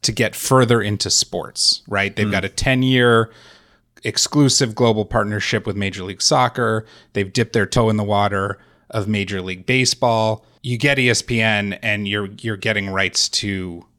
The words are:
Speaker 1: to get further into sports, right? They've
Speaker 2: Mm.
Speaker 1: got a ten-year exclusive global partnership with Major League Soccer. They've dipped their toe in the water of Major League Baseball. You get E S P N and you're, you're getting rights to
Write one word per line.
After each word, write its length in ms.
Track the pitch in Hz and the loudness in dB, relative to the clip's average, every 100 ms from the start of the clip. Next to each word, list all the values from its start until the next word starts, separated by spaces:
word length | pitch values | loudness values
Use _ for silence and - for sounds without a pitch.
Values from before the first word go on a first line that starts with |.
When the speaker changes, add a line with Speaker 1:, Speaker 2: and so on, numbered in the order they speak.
Speaker 1:
to 100 | - | -4
get 240 | 113 110 - | 0 -2 -2
further 460 | - 131 120 117 | 2 4 6 4
into 280 | 104 104 - | 2 -2 0
sports, 720 | - - 90 - - - - - | -2 -2 -6 -8 -2 0 0 -2
right? 260 | 101 101 | -2 -2
They've 140 | 101 104 | 0 0
Speaker 2:
Mm. 40 | |
Speaker 1:
got 120 | 98 | 0
a 60 | 95 | -2
ten-year 800 | - - 131 131 127 123 117 113 - - - _ _ _ _ | -2 0 2 4 4 6 4 2 -6 -20 -20 _ _ _ _
exclusive 720 | 113 - - 147 139 - 127 107 | -6 -2 0 2 4 4 0 2
global 280 | 120 107 | 2 2
partnership 640 | 104 117 104 104 - 110 107 | 0 -2 0 -2 -2 -4 -4
with 100 | 101 | -4
Major 280 | 98 95 | -4 -6
League 180 | 92 92 | -12 -4
Soccer. 640 | - 143 123 123 117 110 110 - _ | 0 2 2 0 -2 -2 -6 -20 _
They've 180 | - 95 | -4 -2
dipped 200 | 117 113 | -2 0
their 140 | 117 98 | 0 0
toe 240 | - 110 | 2 2
in 80 | 107 | 0
the 60 | |
water 540 | 101 104 101 98 101 98 _ _ _ | 0 0 0 0 -4 -6 _ _ _
of 200 | 113 101 | -6 -2
Major 320 | 107 95 98 | -2 -2 -6
League 240 | 92 92 92 | -8 -8 -2
Baseball. 800 | 131 123 - 123 113 110 107 _ _ | 0 2 0 0 2 0 -2 _ _
You 140 | 123 120 | -8 -2
get 220 | 143 139 | 0 2
E 100 | 123 | 2
S 120 | 117 | 2
P 200 | - 117 | 0 0
N 320 | 110 104 101 98 | 2 0 -2 -4
and 280 | 110 104 101 | -4 -4 -2
you're, 200 | 104 98 107 | -4 -6 -8
you're 180 | 113 101 | -8 -4
getting 320 | 110 104 98 | -2 -2 -2
rights 400 | 95 95 - - | -2 -2 -2 -4
to 560 | - 104 95 92 85 - | -4 -4 -6 -6 -12 -18